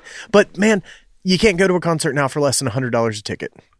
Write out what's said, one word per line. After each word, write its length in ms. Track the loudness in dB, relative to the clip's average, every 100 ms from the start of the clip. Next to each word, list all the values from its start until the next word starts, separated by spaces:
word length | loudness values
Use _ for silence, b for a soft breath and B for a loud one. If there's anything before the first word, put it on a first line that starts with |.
| B B B
but 260 | 2 2 0
man, 240 | 0 0 B B B _
you 140 | -2 2
can't 200 | 2 2
go 80 | 2
to 80 |
a 60 | 2
concert 340 | 0 -2 -2
now 140 | 0 -2
for 120 | 0
less 180 | 0 0
than 80 | -2
a 20 |
hundred 200 | -2 -2
dollars 280 | 0 0 -2
a 40 |
ticket. 300 | -8 -8 -10 -14 _